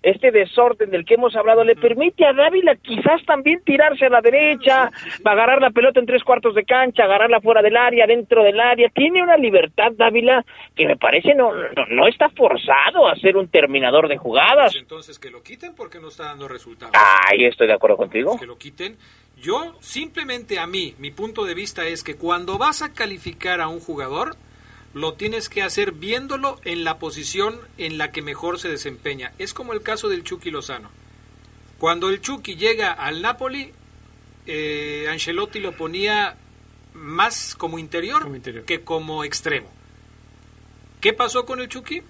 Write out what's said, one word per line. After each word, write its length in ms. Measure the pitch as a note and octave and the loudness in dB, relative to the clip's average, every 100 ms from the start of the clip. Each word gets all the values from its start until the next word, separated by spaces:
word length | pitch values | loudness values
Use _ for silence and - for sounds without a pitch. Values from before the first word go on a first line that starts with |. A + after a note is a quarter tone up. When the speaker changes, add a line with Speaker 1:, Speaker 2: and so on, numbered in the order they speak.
Speaker 1:
este 300 | F3+ G3 C4 | 2 2 2
desorden 600 | A3 F#3 - A#3+ A3 G#3 | 2 0 2 2 2 -4
del 140 | F3+ | -4
que 80 | E3 | 2
hemos 200 | A#3 A#3+ | 2 2
hablado, 300 | A3 G#3+ A3+ | 0 2 4
le 120 | A3+ | 4
Speaker 2:
Mm. 40 | A3+ | 4
Speaker 1:
permite 460 | A#3 A#3 E4+ - | 2 2 -2 2
a 80 | D4+ | 2
Dávila 420 | C4+ D4+ F#4 E4+ | 4 2 4 2
quizás 480 | C4 - A3 C#4 D#4+ | 0 -4 -2 0 0
también 360 | - C#4+ C#4 F4 | 0 0 0 0
tirarse 420 | - C#4 D4+ C#4 | 0 2 2 2
a 40 | C4+ | 2
la 100 | A#3+ | 4
derecha, 680 | A3+ C4+ D4+ D4 C4+ C4 A#3+ - | 4 4 2 2 2 2 2 -4
Speaker 2:
Sí, 60 | |
sí, 60 | E3 - | -16 -2
sí. 60 | |
Speaker 1:
agarrar 380 | G#3+ G#3 A#3 C4+ | 2 4 4 4
la 80 | C4 | 4
pelota 320 | A3+ B3 B3+ | 4 4 4
en 40 | |
tres 160 | A#3+ B3+ | 2 0
cuartos 300 | - A#3+ A#3 | 2 2 2
de 100 | G#3+ | 0
cancha, 400 | G3+ B3+ B3+ A#3+ | 0 2 2 2
agarrarla 340 | G3+ G3+ A#3 A3+ | 4 4 4 4
fuera 220 | G#3+ A3+ | 4 4
del 160 | G#3 A#3 | 4 4
área, 280 | B3 A#3+ | 2 4
dentro 380 | G#3+ A#3+ G3+ A3+ | 4 2 4 4
del 160 | G#3 G#3 | 4 4
área. 300 | A#3+ B3 A#3+ | 2 2 2
Tiene 340 | - D4 F4+ | 2 0 2
una 140 | F4 D#4+ | 4 4
libertad 560 | A#3+ F#3+ D#3+ - A3 | 6 4 2 0 0
Dávila 480 | A3 A3+ A3+ A#3 B3+ - - - | 2 2 4 2 2 0 -20 -16
que 100 | - D3+ | -4 -2
me 100 | C3+ | 2
parece 360 | A#2 D3 - | 2 2 4
no, 180 | C#4+ A#3+ | 4 2
no, 320 | F#3 D3+ - D#3+ | 0 -6 -6 -2
no 180 | A#2+ F#3 | 2 2
está 220 | - D4 | 4 -2
forzado 760 | - A#3 E3 - C#3+ E3 E4+ A#3 | 2 2 2 2 2 4 4 2
a 80 | |
ser 220 | F3 F#3+ F#3+ | 4 2 2
un 100 | F#3 | 2
terminador 600 | E3+ C#3+ C#3 B2+ C#3+ D#3+ | 2 2 0 4 4 2
de 80 | C#3 | -2
jugadas. 560 | B2+ A#2 F#3 C#4 B3 | -2 2 4 4 4
Speaker 2:
Pues 80 | - | 0
entonces 380 | - D#3+ - C#3+ | -14 -20 -20 -20
que 120 | C3+ | -20
lo 100 | A#2+ | -20
quiten 320 | - B3 F4 | -20 -20 -20
porque 280 | D#4+ G#3+ F3 | -18 -18 -18
no 80 | D#3 | -20
está 160 | C#3 | -16
dando 240 | D3+ C#3+ C3+ | -16 -14 -14
resultados. 440 | B2 A#2+ A#2 A#2 G#2+ G#2 F#2+ F#2 | -16 -18 -20 0 4 6 6 4
Speaker 1:
Ahí 160 | G#2 | 4
estoy 220 | B2 - A2+ | 2 2 2
de 60 | |
acuerdo 220 | G#2+ G#2 | 4 2
contigo. 360 | G2+ G2 A2 D3 | 2 -2 -4 -4
Speaker 2:
Pues 100 | A#3+ | -6
que 60 | A#2+ | -10
lo 100 | A#2+ | -20
quiten. 400 | D3 _ F#3 A3+ _ _ _ _ | -20 _ -14 -14 _ _ _ _
Yo 340 | C3+ B3 E4+ _ | -8 -6 -8 _
simplemente 800 | - B3+ D#4 E4+ C#4 B3 A3+ F#3+ | -14 -12 -12 -12 -10 -10 -8 -8
a 80 | E3+ | -6
mí, 280 | F#3+ D#3 B2+ | -8 -10 -12
mi 120 | C#3+ | -16
punto 340 | C#3+ A3 A3+ | -12 -12 -8
de 80 | G3 | -8
vista 320 | E3+ G3+ - E3 | -8 -12 -8 -8
es 160 | E3 | -8
que 120 | - C#3+ | -12 -8
cuando 400 | E3 F3 F3+ G3 | -4 -4 -4 -2
vas 240 | C#4+ D#4 | -2 -2
a 120 | D4+ | -10
calificar 680 | - G#3 F#3+ F3+ E3 F#3 F3+ | -8 -10 -8 -16 -10 -6 -6
a 80 | D#3+ | -6
un 100 | E3 | -10
jugador, 560 | E3 D3 C3 D3+ C4+ - _ _ - - _ | -12 -12 -8 -6 -8 -10 _ _ -20 -20 _
lo 200 | C#3 D#3+ | -8 -8
tienes 340 | D#3 G#3 A3+ G#3 | -6 -8 -8 -8
que 140 | G#3 | -6
hacer 280 | F#3+ G3+ G3 | -4 -4 -6
viéndolo 680 | D#3 F#3 A#3+ C4+ C#4 C4+ C4+ | -6 -8 -8 -6 -6 -6 -8
en 200 | F#3 E3+ | -10 -6
la 160 | E3 D#3+ | -6 -6
posición 560 | D#3+ C#3+ C#3+ F#3 G#3 A#3 - - | -12 -12 -10 -6 -6 -8 -20 -14
en 180 | D#3+ D#3 | -12 -8
la 140 | D3+ | -8
que 100 | D#3+ | -8
mejor 380 | D3 C#3 E3+ F3 | -12 -10 -8 -8
se 100 | F3 | -8
desempeña. 640 | C#3+ C#3+ B2 D3 C3+ B2+ - | -10 -12 -12 -12 -12 -14 -14
Es 140 | - | -14
como 180 | - A#3+ | -14 -10
el 80 | A4 | -10
caso 260 | - A3 A4 | -8 -8 -6
del 160 | F3+ | -6
Chucky 280 | - F3 E3+ | -8 -12 -12
Lozano. 400 | D3+ C#3 B2 A2 _ _ _ _ _ _ _ _ _ | -12 -12 -16 -18 _ _ _ _ _ _ _ _ _
Cuando 300 | D#3+ E3+ F#3+ | -2 -2 -2
el 120 | G3 | -4
Chucky 340 | - C4 G3+ | -6 -12 -12
llega 360 | E3 G#3+ A3+ G3 | -4 -2 0 -4
al 300 | D#3+ C#3+ D#3+ | -4 -8 -6
Napoli, 480 | G#3+ A#3+ C4 C#4 C4+ _ _ - - _ _ _ | -6 -6 -8 -10 -14 _ _ -20 -20 _ _ _
eh, 600 | - D#3 D3+ D3 D3 D3 D3+ | -14 -10 -8 -8 -10 -10 -8
Ancelotti 500 | D#3+ E3 E3+ G#3 G#3+ | -8 -6 -6 -8 -8
lo 120 | G3 | -12
ponía 640 | E3+ D#3+ F3+ G3+ G#3+ G3+ - _ _ _ _ _ | -10 -10 -6 -4 -2 -4 -8 _ _ _ _ _
más 600 | D#3+ D3+ E3+ A3 - - | -20 -10 -2 -2 -4 -12
como 240 | - E3 E3 | -10 -10 -10
interior 420 | D#3 E3+ F#3+ D4 | -10 -10 -4 -6
Speaker 3:
Como 140 | C#3+ | -6
interior. 300 | C3 A#2+ A2+ | -14 -16 -16
Speaker 2:
que 160 | - E3 | -10 -10
como 400 | - D#3+ D#3 D#3 | -6 -8 -8 -10
extremo. 440 | D3 - D#3+ C#3 - _ _ _ _ _ _ _ _ _ _ _ _ _ | -10 -8 -6 -8 -10 _ _ _ _ _ _ _ _ _ _ _ _ _
¿Qué 120 | G#3 | -2
pasó 320 | G#3+ A#3+ B3 | -2 -4 -4
con 140 | A#3+ B3+ | -6 -12
el 80 | B3 | -12
Chucky? 320 | C4 - E4 | -14 -14 -16